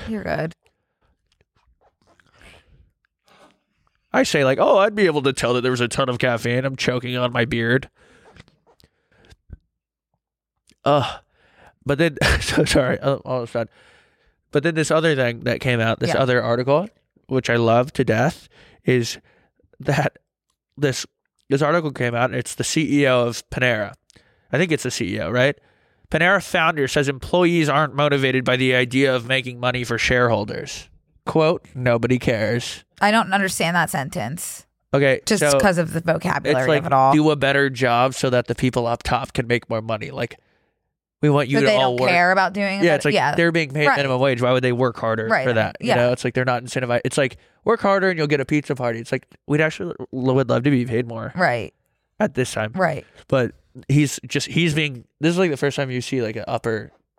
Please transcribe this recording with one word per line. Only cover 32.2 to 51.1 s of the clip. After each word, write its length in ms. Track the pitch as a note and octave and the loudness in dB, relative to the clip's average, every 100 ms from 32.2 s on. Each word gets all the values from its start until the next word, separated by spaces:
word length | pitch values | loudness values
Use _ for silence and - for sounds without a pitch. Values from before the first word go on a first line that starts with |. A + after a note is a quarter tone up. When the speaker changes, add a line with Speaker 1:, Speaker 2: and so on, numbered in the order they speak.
| - A2+ G#2+ A#2+ - - _ _ | 0 -2 0 -2 -6 -12 _ _
Speaker 1:
I 100 | G3+ | 2
don't 220 | A3 G3+ | 2 0
understand 440 | F#3+ F#3+ - E3+ F3 | 0 -2 -2 -2 0
that 120 | D#3+ | 0
sentence. 800 | D#3+ C#3 F3 A2 E3 - - - _ _ | -2 -6 -8 -8 -8 -12 -14 -20 _ _
Speaker 2:
Okay, 280 | C#3 C#3 C3 | 2 2 2
Speaker 1:
Just 160 | - G#3 | 0 0
Speaker 2:
so 180 | D3 C#3 | 2 4
Speaker 1:
'cause 200 | G3+ F3 | 4 2
of 160 | E3 | -2
the 60 | E3 | -2
vocabulary 600 | E3 E3 E3+ - - D3+ | -2 -2 -2 -4 0 0
Speaker 2:
it's 40 | D3+ | 2
like, 120 | D3+ | 0
Speaker 1:
of 60 | - | 2
it 60 | |
all. 220 | C3+ C3 | 2 4
Speaker 2:
"Do 160 | C#3+ D3+ | 4 4
a 60 | D3 | 2
better 340 | C3+ C#3 C#3 | 2 2 0
job 420 | B2+ B2+ A#2+ C3 | 0 2 2 2
so 160 | C3 C#3 | 0 0
that 180 | B2 A#2+ | 0 0
the 80 | |
people 320 | A#2+ B2+ B2 A#2 | 0 0 0 -2
up 160 | A#2+ | -4
top 300 | - B2 C3+ | -2 -4 -4
can 140 | - A2+ | -6 -2
make 240 | A#2+ - | -2 -2
more 100 | A2+ | -6
money." 300 | A2 A2 A2+ | -4 -6 -8
Like, 280 | C3 A#2+ - _ _ _ _ _ _ _ _ | -8 -8 -8 _ _ _ _ _ _ _ _
we 80 | D3+ | 2
want 180 | C#3+ D3 | 2 2
you 100 | C#3 | 2
Speaker 1:
So 20 | |
Speaker 2:
to 40 | C#3 | 4
Speaker 1:
they 100 | - | 4
Speaker 2:
all 160 | C3 B2 | 2 2
Speaker 1:
don't 40 | |
Speaker 2:
work. 80 | B2+ | 2
Speaker 1:
care 200 | F3+ F3 | 4 4
about 200 | F#3+ F#3 | 2 0
doing 140 | F#3+ G3+ | 0 -4
a 20 | |
Speaker 2:
Yeah, 60 | G3 | 0
Speaker 1:
better 120 | F3+ D3 | 2 2
Speaker 2:
it's 80 | D3 | 2
like, 80 | |
Speaker 1:
yeah. 200 | D3+ C3+ | 2 0
Speaker 2:
they're 180 | D3 E3+ | 2 0
being 180 | E3 D#3 | 0 -2
paid 160 | C#3+ D3 | 0 0
Speaker 1:
Right. 100 | B3+ | 2
Speaker 2:
minimum 240 | C#3 B2+ | 0 2
wage. 220 | C#3 B2 | 2 2
Why 100 | B2 | 2
would 100 | B2+ | 2
they 80 | B2+ | 2
work 260 | A#2+ B2+ A2+ | 0 0 -2
harder 300 | A2+ A2 A2 | -4 -2 0
Speaker 1:
Right. 180 | G#3 C3 | 0 2
Speaker 2:
for 80 | |
that? 220 | A2+ G#2 - | 0 0 -4
You 80 | A#3 | -2
Speaker 1:
Yeah. 60 | |
Speaker 2:
know, 180 | F#3+ B2 | 2 2
it's 120 | B2+ | 2
like, 100 | B2+ | -2
they're 100 | B2+ | -2
not 180 | B2+ B2 | -2 -2
incentivized. 400 | B2 - B2 A#2+ | -4 -6 -2 0
It's 120 | C3 - | 0 0
like, 220 | C3+ - _ _ | -2 -4 _ _
"Work 160 | - A3+ | -2 0
harder 300 | G#3 G3 F#3 | 2 2 2
and 80 | F3 | 0
you'll 80 | D3+ | 0
get 140 | D3 | 0
a 40 | |
pizza 300 | C3+ D3 C#3+ | 0 -2 -2
party." 240 | C3+ B2 A2+ | -4 -4 -4
It's 140 | A#2 | -6
like, 140 | C3 - _ - | -8 -8 _ -4
we'd 140 | D3+ | 0
actually 320 | D#3 - F3+ - | 0 -2 -10 -10
l-, 340 | - C3 B2+ | -10 -4 2
would 160 | C3 B2+ | 2 2
love 140 | A#2+ | 2
to 60 | C3 | 2
be 140 | C#3 | 2
paid 220 | B2 A#2 | 0 -2
more 240 | B2 | -4